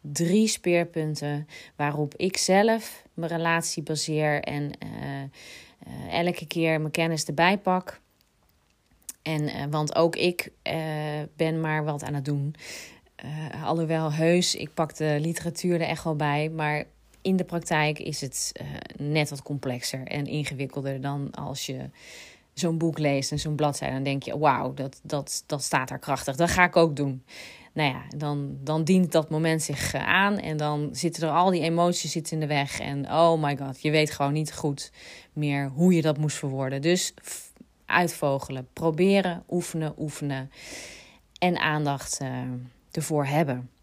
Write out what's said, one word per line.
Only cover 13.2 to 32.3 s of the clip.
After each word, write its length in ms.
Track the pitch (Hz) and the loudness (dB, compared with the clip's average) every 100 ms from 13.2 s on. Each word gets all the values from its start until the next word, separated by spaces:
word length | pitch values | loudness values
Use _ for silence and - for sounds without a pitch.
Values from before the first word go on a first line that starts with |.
| - 151 156 - | -12 -10 -10 -6
alhoewel 480 | 151 165 160 160 160 | 0 0 2 2 2
heus, 420 | 151 160 180 180 | 4 6 6 4
ik 180 | - 151 | -2 -6
pak 220 | - 156 | -2 -2
de 220 | - 156 147 | 0 0 2
literatuur 640 | 160 165 165 160 180 170 | 0 -2 -4 -2 0 2
er 60 | 160 | 0
echt 160 | 160 | -2
wel 120 | 165 | -2
bij, 340 | 151 151 147 156 | 0 2 2 0
maar 360 | 160 151 147 - _ _ _ | -2 0 -2 -4 _ _ _
in 140 | 190 | 0
de 80 | 190 | 2
praktijk 560 | 180 170 160 156 151 151 | 0 -4 0 2 2 0
is 220 | - 151 | -6 -6
het, 300 | 135 - - | -6 -4 -6
eh, 140 | - 143 139 - - | -6 -10 -10 -12 -6
net 320 | 147 156 147 | 0 2 2
wat 120 | 139 | -4
complexer 680 | - 143 135 123 - 131 127 | -6 -4 -4 -4 -4 -6 -6
en 180 | 147 | -6
ingewikkelder 760 | 143 151 139 135 135 143 135 135 | -4 -4 -4 -6 -6 -4 -4 -4
dan 300 | 139 143 139 | -4 -4 -6
als 340 | - 139 147 | -6 -8 -6
je 240 | - 131 135 - - - - - _ | -6 -8 -10 -14 -20 -20 -20 -20 _
zo'n 240 | - 175 165 | -2 0 2
boek 200 | 165 156 | 0 2
leest 320 | 147 139 139 | 2 2 0
en 80 | 147 | -4
zo'n 160 | 156 | -2
bladzijde. 380 | 147 147 135 135 | 0 0 0 -4
Dan 100 | 131 | -2
denk 200 | 139 139 | -2 -2
je, 140 | - 147 | -4 2
"Wauw, 360 | 151 127 131 | 2 2 -2
dat, 260 | 135 135 - | -4 -10 -10
dat, 400 | - 147 139 - | -6 -6 -4 -10
dat 180 | - 147 | -6 -6
staat 240 | - 143 131 | 0 0 0
daar 120 | 135 | -8
krachtig. 360 | - 135 - | -4 -2 -2
Dat 140 | 131 170 | 0 2
ga 140 | 185 | 6
ik 120 | 180 | 6
ook 200 | 175 165 | 6 4
doen." 280 | 147 143 131 _ - - - - | 4 -2 -2 _ -18 -18 -20 -8
Nou 160 | - 147 | 0 0
ja, 280 | 131 143 156 | -2 -10 -6
dan, 400 | 147 143 139 139 | -4 -4 -4 -8
dan 200 | 135 160 | -2 0
dient 280 | 160 185 175 | 4 6 6
dat 180 | 165 151 | 2 2
moment 320 | 156 165 160 | 0 2 2
zich, 320 | 156 143 - | -2 -4 -4
eh, 140 | 139 - | -2 2
aan 320 | 180 202 208 | 4 4 0
en 180 | - 156 | -4 -2
dan 320 | 151 147 147 | 0 0 -2
zitten 320 | 123 165 160 | -2 -4 -2
er 100 | 160 | 2
al 160 | 151 185 | 4 4
die 120 | 180 | 4
emoties 500 | 160 170 175 175 156 | 2 4 2 2 -4
zitten 220 | 170 156 | -4 -4